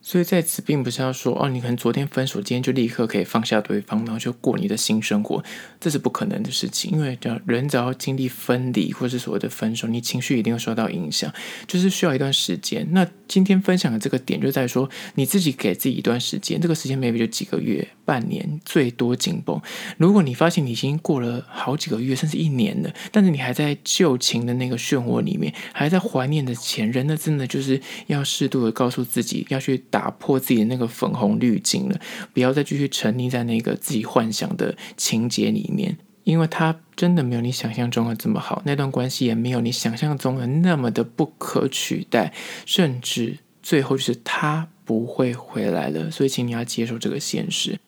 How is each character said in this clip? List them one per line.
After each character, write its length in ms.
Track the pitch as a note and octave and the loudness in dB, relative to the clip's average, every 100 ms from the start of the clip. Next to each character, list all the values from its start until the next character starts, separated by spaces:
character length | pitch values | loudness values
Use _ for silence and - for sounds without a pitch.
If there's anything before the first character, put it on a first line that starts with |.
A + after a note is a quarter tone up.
| - | 0
所 140 | F3+ | 0
以 40 | |
在 180 | F3 F#3 | 2 2
此 180 | D3+ - | 0 -4
并 240 | - D3 | -2 0
不 60 | B2 | 0
是 100 | A#2+ | -2
要 100 | C3 | -2
说， 240 | B2+ C3 - | 0 -2 0
哦， 60 | C#3+ | 0
你 100 | B2+ | 0
可 40 | A#2+ | -2
能 80 | A#2+ | 0
昨 120 | A#2 | 0
天 160 | A#2+ C#3+ | 0 0
分 180 | - C3 | -2 -2
手， 120 | - | -4
今 160 | G2 | -4
天 80 | B2 | -2
就 80 | B2 | 0
立 140 | C3 A#2 | 2 0
刻 200 | - A2+ | 0 0
可 120 | G2+ | 0
以 60 | |
放 180 | F#2 A2+ | 0 0
下 160 | A2+ A2 | 2 0
对 220 | - G#2 | 0 -4
方， 240 | G2 G#2+ | -2 -4
然 80 | A2+ | -2
后 60 | A2 | -4
就 120 | - | -6
过 240 | A#2+ - A#2 | -2 -2 0
你 100 | G2+ | 0
的 80 | G#2+ | -2
新 260 | - A2 | 0 0
生 200 | G#2+ G#2 | 2 0
活， 200 | G#2+ - - - - - | 0 -4 -4 -12 -16 -4
这 80 | E3+ | -2
是 80 | D3 | 0
不 140 | B2+ | 0
可 160 | - G#2+ | -2 -4
能 160 | G2 | -4
的 80 | A2+ | -4
事 180 | B2+ - | -4 -4
情。 240 | - - | -4 -2
因 80 | D#3 | 0
为 160 | D3 B2+ | 0 -2
只 80 | - | -4
要， 140 | A2+ - | -4 0
人 200 | A#2+ C#3 | 0 2
只 120 | C#3 | 0
要 120 | B2 | 0
经 200 | B2+ - | -2 -4
历 140 | C3+ C3 | -2 -4
分 420 | - - B2 B2+ | -6 0 0 2
离 180 | A2+ F#2 | 0 0
或 160 | - B2+ | -2 -2
是 100 | B2 | -2
所 140 | - | -4
谓 80 | G#2 | -4
的 80 | A2+ | -4
分 260 | - A2 | -4 -4
手， 140 | A2+ A#2 | -2 -2
你 140 | A#2 | -4
情 180 | A#2 B2+ | -2 -4
绪 180 | - C3 | 0 0
一 40 | |
定 100 | A2 | 2
会 60 | A#2 | 0
受 160 | A2+ | -2
到 160 | A2+ A2 | 0 0
影 200 | - D#2+ | -2 -4
响， 220 | D2+ D#2+ - - - - | -2 -4 -8 -12 -14 -4
就 140 | F3+ | 2
是 80 | F#3+ | 2
需 160 | F#3+ | 2
要 100 | F3+ | 2
一 40 | C3 | 2
段 120 | C3+ | 0
时 240 | C#3 - F#3 | 0 -2 -4
间。 280 | - - D3+ | -4 -4 2
那 180 | F3+ F3 - - | 2 2 -2 0
今 160 | G3 | 2
天 160 | F#3+ F#3+ | 6 4
分 160 | G3 F#3 | 4 2
享 120 | F3 | 2
的 80 | A2 | 0
这 120 | C3 | 0
个 80 | C3 | -2
点 200 | - - | -2 -2
就 140 | C3+ | 0
在 120 | C3+ | 0
于 40 | B2+ | 0
说， 180 | B2 G#2 - - | 0 -2 -6 -8
你 100 | - | -2
自 160 | C3+ G3+ | 2 2
己 100 | E3 | 2
给 240 | C3 G#2 | 0 0
自 140 | F2+ C3+ | 0 0
己 60 | |
一 80 | - | 0
段 180 | - A#2+ | 0 0
时 180 | - - | -2 -4
间， 220 | - D#3+ | -2 0
这 80 | E3 | 0
个 60 | |
时 120 | D#3 C3 | 0 -2
间 140 | C3+ | 0
maybe 160 | B2+ A#2 | 0 2
就 100 | A2+ | 0
几 200 | - G2 | -2 -4
个 120 | - | -4
月、 300 | A#2+ F2+ - _ | -2 -2 -4 _
半 240 | - C#3 A2+ | -2 0 0
年， 320 | - - D3+ | -4 -4 -6
最 280 | - F3 B2+ | 0 2 2
多 260 | A#2+ A#2+ B2+ | 2 0 0
紧 240 | - F3 | -2 -4
绷。 180 | - - - - - - | -2 -4 -6 -12 -12 2
如 160 | D#3+ | 6
果 100 | G#3 | 6
你 120 | D3+ | 4
发 160 | B2 E3 | 4 4
现 160 | E3+ C3+ | 4 0
你 60 | |
已 20 | |
经 240 | A#2 C3+ D3+ | 0 -2 -2
过 200 | - D3 | 0 0
了 240 | A#2+ A#2+ - | 0 -4 -8
好 260 | - - | -8 -4
几 160 | D3 - | -4 -2
个 80 | G#2+ | -2
月， 160 | B2+ | -2
甚 140 | C3 D#3+ | 0 0
至 80 | D3+ | 0
一 140 | D#3+ | 0
年 320 | C3+ A2+ - | 2 0 0
了， 100 | - - - | -4 -6 0
但 140 | G#3+ | 4
是 60 | F#3+ | 4
你 80 | D3 | 4
还 160 | B2+ | -2
在 200 | B2 D3+ C#3+ | 0 0 -2
旧 360 | - - F3 B2+ | -2 4 4 4
情 260 | - A#2 | 2 0
的 80 | A#2+ | 0
那 160 | B2 B2+ | 0 0
个 80 | B2 | -2
漩 220 | - C#3 | 0 0
涡 240 | A#2+ A#2+ | 2 0
里 160 | A2 - | 0 0
面， 120 | - - - | -2 -4 -12
还 160 | - C#3+ | 0 2
在 100 | F#3 | 4
怀 280 | F3+ C3 B2+ | 2 -2 0
念 180 | D3+ | 0
着 100 | C3 | 0
前 380 | A#2 - - A2 | -4 -4 -2 0
任， 140 | B2+ C#3 | 2 0
那 100 | D#3 | 0
真 220 | - D3+ | 0 0
的 80 | D3+ | 0
就 160 | C#3 | -2
是 180 | C3+ C3+ - - - | 0 0 0 -16 -2
要 140 | D3 | -2
适 240 | C#3 - C#3 | 0 0 0
度 200 | C3+ A2+ | 2 2
的 40 | |
告 200 | A2 B2 | 2 0
诉 120 | B2+ | 0
自 200 | B2 - | -2 -2
己， 240 | A2+ - - | -2 -2 -2
要 100 | C3+ | -4
去 240 | C3+ C3 - | 0 -2 0
打 160 | G#2 - | -2 -2
破 300 | - - C3+ | -6 0 0
自 80 | C3 | 4
己 80 | A#2+ | 4
的 60 | |
那 120 | G#2+ B2+ | 4 2
个 120 | A#2 | -2
粉 200 | - - | -2 -2
红 240 | - G#2 A2 | 2 2 4
滤 180 | A#2+ G2+ | 4 2
镜 280 | - - - | 0 -2 0
了， 100 | G2 - - - | -4 -6 -12 -4
不 80 | - | 2
要 120 | B2+ | 4
再 120 | C3+ | 4
继 120 | C#3+ C#3+ | 0 0
续 120 | C#3 | 0
沉 260 | - A2+ | 0 0
溺 160 | A#2+ B2 | 0 0
在 140 | B2+ | 0
那 160 | A#2+ A2+ | 0 0
个 160 | A2+ G2+ | 0 -4
自 180 | - | -2
己 100 | A#2+ | -2
幻 260 | G#2+ - A2+ | 2 2 2
想 240 | G#2+ - - | -2 -4 -2
的 200 | - - - - | -2 -4 -10 -6
情 320 | - A2+ A#2 | -2 0 0
节 240 | - G#2+ | 2 2
里 180 | A2 G#2 | 0 0
面， 240 | - - - _ _ | -2 -2 -4 _ _
因 160 | - E3 | 2 2
为 80 | D#3+ | 2
他 280 | - E3 D#3+ _ - | 2 0 0 _ 0
真 180 | F3+ | 2
的 80 | F3 | 4
没 140 | B2+ A#2+ | 2 0
有 40 | |
你 120 | A#2+ | -2
想 200 | B2+ A#2 | -2 -4
象 160 | A2+ A#2+ | -2 -2
中 200 | A#2 A#2 | 0 0
的 80 | A2+ | -2
这 120 | A2+ | -2
么 120 | G#2+ | -2
好， 200 | - - C#3+ | 0 -2 0
那 80 | |
段 160 | C#3+ C#3 | 0 0
关 180 | C3 B2+ | 0 -2
系 160 | - | 0
也 120 | B2+ A2+ | 2 2
没 140 | A#2+ | 2
有 100 | B2 | 2
你 100 | A#2 | 0
想 260 | A#2+ A#2 A2+ | 0 -2 0
象 220 | D3+ C#3+ | 0 0
中 160 | C3 | 0
的 100 | B2+ A#2+ | 0 0
那 280 | C#3+ F3 D#3+ | 4 4 4
么 140 | B2 | 2
的 140 | G#2+ | 0
不 220 | A2+ - D#3+ - | -2 0 -2 -2
可 300 | - - C3 | -4 0 0
取 360 | - - - - | 0 -2 -4 0
代， 220 | A#2+ F#2+ - - - - | 2 2 -2 -14 -14 -4
甚 340 | - E3+ B2+ | 2 2 0
至 380 | - - A#2 - _ _ | -4 -2 -2 -4 _ _
最 200 | - D#3 | 0 2
后 140 | C3 C3+ | 2 0
就 60 | |
是 140 | - A#2+ | 0 -4
他 420 | - - D3+ D3+ D#3+ _ | -2 -2 0 0 -4 _
不 220 | - A2+ A#2 | -4 -2 -2
会 260 | - B2+ | 0 -2
回 380 | A#2+ - A2+ G#2 | -2 -8 -4 0
来 200 | E2+ C#2 | 0 0
了， 200 | D#2 D#2+ | -2 -4
所 160 | D#3+ C#3 | 0 0
以 20 | |
请 160 | C3+ | 0
你 60 | B2 | -2
要 140 | A#2 | -4
接 200 | A#2+ - | -4 -4
受 140 | A2+ A#2 | -4 -2
这 100 | G#2+ | -4
个 120 | - | -4
现 280 | - - - | -4 -4 -4
实。 300 | - - - | -4 -4 -6